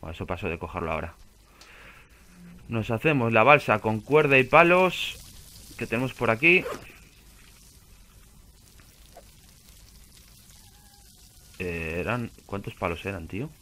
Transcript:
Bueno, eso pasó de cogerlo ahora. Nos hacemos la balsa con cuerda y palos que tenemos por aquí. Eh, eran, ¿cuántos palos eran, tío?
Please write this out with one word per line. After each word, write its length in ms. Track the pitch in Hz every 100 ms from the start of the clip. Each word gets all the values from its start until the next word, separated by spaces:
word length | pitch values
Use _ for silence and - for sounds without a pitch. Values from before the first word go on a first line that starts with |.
Bueno, 120 | -
eso 120 | 82 98
pasó 240 | 90 98
de 100 | 82
cogerlo 320 | 85 90 80
ahora. 240 | 80 78 - - _ _ - - - - - - _ - - - - -
Nos 240 | 113 107
hacemos 400 | 113 160 147 117
la 120 | 113
balsa 360 | 113 147 - 107
con 220 | 110 110
cuerda 360 | 107 147 147 135
y 60 |
palos 760 | 123 147 170 180 185 - - - - - - - - -
que 100 | 117
tenemos 260 | 113 127
por 160 | - 120
aquí. 360 | 110 160 180 - - - - - - - - - - - - - - - - - - - - - - - - - - - - - - - - - - - - - - - - 906 807 - - - - - - - -
Eh, 380 | 92 85 80 85
eran, 300 | 90 120 117 - -
¿cuántos 300 | 98 101 -
palos 300 | 92 82 95
eran, 220 | 98 80
tío? 220 | 92 147 -